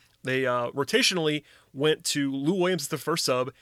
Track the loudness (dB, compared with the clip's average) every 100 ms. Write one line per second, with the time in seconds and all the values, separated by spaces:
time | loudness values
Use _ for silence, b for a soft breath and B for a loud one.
0 | b b -2 0 2 0 0 -2 0 2
1 | 2 2 0 -2 B B B 0 2 2
2 | 0 -2 -2 0 0 2 0 0 -4 -6
3 | -2 -2 0 0 -2 b